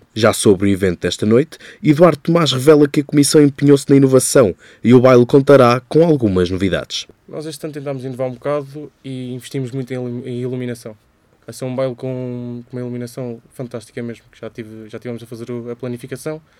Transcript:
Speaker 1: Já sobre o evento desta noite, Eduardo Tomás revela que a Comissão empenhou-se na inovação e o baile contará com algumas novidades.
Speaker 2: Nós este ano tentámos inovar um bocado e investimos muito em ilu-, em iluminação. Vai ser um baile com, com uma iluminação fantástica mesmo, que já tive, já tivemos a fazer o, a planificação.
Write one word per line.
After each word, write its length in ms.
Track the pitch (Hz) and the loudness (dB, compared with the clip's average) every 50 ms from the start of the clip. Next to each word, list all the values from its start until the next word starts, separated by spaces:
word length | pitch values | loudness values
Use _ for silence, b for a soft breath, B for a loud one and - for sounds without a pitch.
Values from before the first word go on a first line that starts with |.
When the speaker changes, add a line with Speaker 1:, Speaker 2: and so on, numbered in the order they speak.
| _ _ - | _ _ -2
Speaker 1:
Já 180 | 107 113 107 | 2 2 2
sobre 380 | 95 - - 113 98 90 101 101 | 2 4 2 2 2 4 2 0
o 20 | |
evento 300 | 98 90 98 92 87 - | 0 0 0 -2 -2 -2
desta 240 | - 90 - - 107 | -4 -6 -4 -2 0
noite, 320 | 104 113 127 156 - - - B B B B - | 0 2 2 0 -2 -8 -20 B B B B 0
Eduardo 340 | 147 147 147 180 165 147 | 2 4 6 6 4 4
Tomás 360 | - - 170 165 170 160 135 127 | 2 -2 0 0 0 0 0 -2
revela 340 | 127 127 156 151 147 147 | 0 4 4 6 6 4
que 140 | 143 - 151 | 2 0 -4
a 20 | 143 | -4
Comissão 400 | - 147 147 139 - - 156 147 | 0 0 0 2 4 4 4 4
empenhou-se 460 | 143 139 - 143 143 143 139 - - | 4 2 2 2 4 4 4 4 2
na 80 | 139 | 4
inovação 580 | 139 139 131 131 127 - - - 143 120 92 80 b b b b b | 4 4 4 4 2 2 2 2 4 2 2 0 b b b b b
e 120 | b 117 127 | b 4 6
o 80 | 127 | 6
baile 240 | 123 131 127 123 123 | 6 6 6 6 4
contará 560 | 120 143 139 135 143 143 131 123 120 120 127 | 4 4 2 6 6 6 6 6 4 2 0
com 240 | - - - 156 170 | -2 0 2 2 2
algumas 440 | 170 151 131 120 104 92 92 90 85 | 2 2 0 0 0 0 0 0 -2
novidades. 560 | 95 87 98 92 85 73 62 - - - - _ - _ _ | -2 -2 -2 -2 -2 -4 -6 -8 -12 -14 -14 _ -20 _ _
Speaker 2:
Nós 180 | - 143 156 151 | -18 -16 -14 -14
este 200 | 160 151 - - | -14 -14 -14 -14
ano 80 | 156 147 | -14 -12
tentámos 320 | 147 135 143 139 131 123 | -12 -10 -10 -10 -10 -10
inovar 220 | 135 127 120 131 | -10 -8 -6 -8
um 60 | 127 123 | -8 -8
bocado 560 | 117 - 143 147 147 139 139 139 151 151 - _ _ - | -8 -6 -6 -6 -6 -8 -10 -16 -18 -18 -18 _ _ -16
e 300 | 135 131 127 127 123 127 | -14 -12 -12 -10 -10 -12
investimos 380 | 123 - - - 139 131 117 | -12 -12 -10 -10 -8 -8 -8
muito 220 | 131 135 127 - 131 | -8 -10 -10 -8 -8
em 20 | |
ilu-, 300 | 127 127 120 120 123 - | -8 -8 -8 -10 -10 -10
em 140 | 127 123 123 | -10 -8 -8
iluminação. 560 | 127 123 127 127 123 123 117 117 - 113 107 _ _ _ _ _ _ _ _ _ _ | -8 -8 -8 -8 -8 -10 -10 -12 -14 -18 -20 _ _ _ _ _ _ _ _ _ _
Vai 80 | - - | -18 -14
ser 120 | - 135 | -12 -10
um 100 | 127 127 | -8 -6
baile 180 | 127 135 131 120 | -6 -6 -6 -8
com, 680 | - 131 131 127 127 127 123 123 123 123 120 120 120 120 | -8 -10 -10 -10 -8 -10 -10 -10 -12 -12 -12 -14 -14 -16
com 120 | _ 127 | _ -14
uma 40 | 123 | -12
iluminação 600 | 123 120 123 120 123 117 - 135 127 120 117 120 _ _ _ | -10 -10 -10 -10 -12 -12 -12 -12 -12 -12 -12 -16 _ _ _
fantástica 480 | - 127 120 - 113 - - - 127 | -16 -14 -12 -12 -14 -16 -14 -14 -12
mesmo, 220 | 120 117 113 - _ _ | -12 -12 -14 -16 _ _
que 80 | _ - | _ -18
já 100 | 113 110 | -18 -16
tive, 400 | - 123 110 107 110 110 110 107 | -14 -16 -16 -16 -16 -20 -20 -18
já 80 | 113 | -18
tivemos 240 | 110 - 123 117 113 | -14 -12 -12 -12 -14
a 40 | 120 | -14
fazer 260 | - 120 113 117 127 | -16 -16 -16 -12 -12
o, 180 | 123 120 117 120 | -12 -12 -10 -12
a 60 | 120 | -14
planificação. 640 | - 131 123 123 120 - 127 131 131 - 156 156 160 _ _ _ | -12 -10 -10 -10 -10 -12 -14 -14 -12 -10 -12 -12 -12 _ _ _